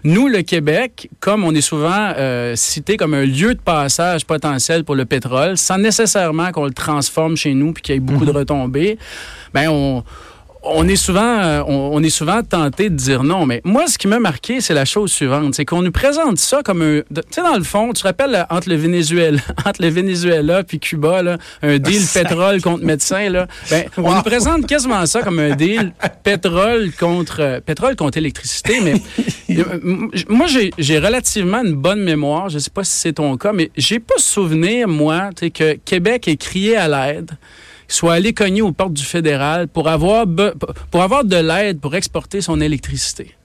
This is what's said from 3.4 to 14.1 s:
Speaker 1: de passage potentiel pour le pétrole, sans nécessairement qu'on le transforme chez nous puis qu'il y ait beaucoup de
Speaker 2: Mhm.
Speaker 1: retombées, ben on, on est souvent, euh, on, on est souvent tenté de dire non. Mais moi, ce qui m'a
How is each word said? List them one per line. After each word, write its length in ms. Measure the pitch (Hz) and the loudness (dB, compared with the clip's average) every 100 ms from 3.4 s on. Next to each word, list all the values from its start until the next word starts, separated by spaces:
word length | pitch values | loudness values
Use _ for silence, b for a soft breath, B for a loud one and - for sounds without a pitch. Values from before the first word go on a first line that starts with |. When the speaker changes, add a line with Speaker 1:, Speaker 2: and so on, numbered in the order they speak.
| 208 | 0
Speaker 1:
de 60 | 254 | 0
passage 640 | - 160 139 - 175 170 | 0 0 0 0 0 -2
potentiel 540 | - 160 151 135 - 165 | -2 -2 -2 -2 0 0
pour 100 | 151 | 0
le 120 | 139 123 | -2 0
pétrole, 520 | 135 120 127 160 185 | -2 0 0 0 0
sans 200 | - 190 | 0 2
nécessairement 760 | 214 214 214 208 170 156 180 | 2 2 2 2 0 0 -2
qu'on 140 | 170 143 | -2 -4
le 60 | |
transforme 640 | 123 - 147 131 - 160 160 | -4 -2 -2 0 0 0 0
chez 160 | 151 | 0
nous 200 | 135 151 | 2 0
puis 100 | 160 | -2
qu'il 120 | - 135 | -2 -2
y 20 | |
ait 20 | |
beaucoup 240 | 127 139 | 2 2
de 60 | 143 | 2
Speaker 2:
Mhm. 60 | 143 | 0
Speaker 1:
retombées, 600 | 135 143 127 131 185 220 B B B B B | 0 -2 0 0 0 -2 B B B B B
ben 160 | 139 156 | 0 2
on, 340 | 151 139 127 - B B B B - | 2 0 -2 -6 B B B B -10
on 220 | 147 160 170 | -2 2 2
est 80 | 196 | 2
souvent, 420 | - 175 240 233 | 2 2 2 2
euh, 240 | 175 147 143 | 2 0 0
on, 260 | 139 139 | -2 0
on 80 | 151 | 2
est 80 | 160 | 2
souvent 320 | - 160 214 | 0 0 0
tenté 480 | 180 180 147 - 214 | 0 0 0 0 0
de 60 | 151 | 0
dire 260 | 127 131 | 0 2
non. 240 | 135 185 147 | 2 2 0
Mais 160 | 120 | 0
moi, 220 | 170 233 330 | 2 2 2
ce 100 | - | 0
qui 120 | |
m'a 100 | 196 | 2